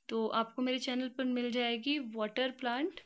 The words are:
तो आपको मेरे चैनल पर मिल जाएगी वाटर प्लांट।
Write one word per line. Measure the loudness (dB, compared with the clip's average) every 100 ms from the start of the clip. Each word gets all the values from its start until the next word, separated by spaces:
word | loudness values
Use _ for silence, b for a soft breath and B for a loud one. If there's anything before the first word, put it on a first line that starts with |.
| -4
तो | 0 2
आपको | 2 0 0
मेरे | 0 0
चैनल | 0 0 -2
पर | 0
मिल | 0 2 0
जाएगी | 2 2 0 0 0
वाटर | -2 -2 -2 0 0
प्लांट। | 0 -2 0 -2 -4